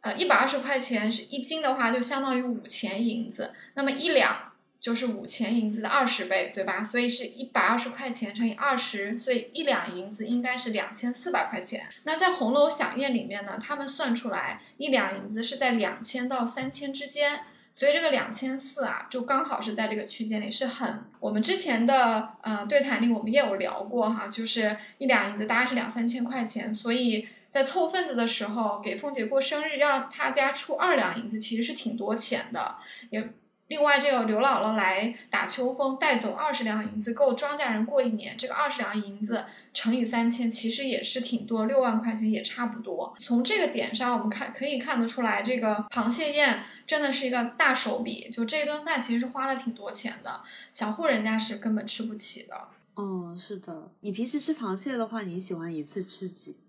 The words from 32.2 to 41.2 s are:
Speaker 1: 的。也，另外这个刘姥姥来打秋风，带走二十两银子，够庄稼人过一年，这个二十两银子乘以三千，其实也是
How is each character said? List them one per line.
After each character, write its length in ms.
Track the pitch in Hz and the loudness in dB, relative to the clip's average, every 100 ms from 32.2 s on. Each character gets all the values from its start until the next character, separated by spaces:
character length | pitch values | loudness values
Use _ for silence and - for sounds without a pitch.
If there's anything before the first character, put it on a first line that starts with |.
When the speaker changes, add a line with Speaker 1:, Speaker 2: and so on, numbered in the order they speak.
| - 226 - | 0 -2 -2
Speaker 1:
的。 240 | 233 110 - - - - | -4 -4 -6 -14 -18 -6
也， 180 | 214 226 - _ _ _ | -6 -6 -12 _ _ _
另 120 | 302 | 2
外 160 | 294 285 | 6 6
这 140 | 285 | 6
个 140 | 262 220 | 4 4
刘 140 | 214 | 4
姥 220 | 277 254 | 4 4
姥 120 | 214 | 2
来 420 | 220 190 190 226 233 - | 2 4 2 0 -4 -4
打 160 | 202 - | -2 -2
秋 280 | - 247 | 0 -2
风， 240 | 262 277 262 | 0 0 2
带 200 | 311 240 | 2 2
走 160 | 220 | 2
二 200 | - 302 | -2 -2
十 120 | 247 226 | 0 0
两 180 | 214 | -2
银 160 | 214 214 | -2 -4
子， 140 | 208 | -4
够 200 | 233 277 | 2 4
庄 240 | 233 285 294 | 4 -2 0
稼 140 | 269 | 0
人 140 | 214 226 | 2 2
过 160 | 285 | 4
一 80 | 247 | 2
年， 260 | 214 - - | 0 -4 -8
这 80 | - | -4
个 80 | |
二 160 | - 294 | 0 0
十 100 | 269 | 0
两 220 | 202 214 | -2 -2
银 220 | 202 202 | -4 -6
子 220 | 214 226 - - - | -4 -4 -4 -16 -10
乘 220 | - 226 254 | -2 2 2
以 80 | |
三 260 | 226 233 233 | 2 2 2
千， 220 | 240 233 | 2 0
其 180 | 226 226 | 0 -2
实 140 | 233 | -2
也 180 | 269 226 | -2 -2
是 200 | - 254 | -2 -4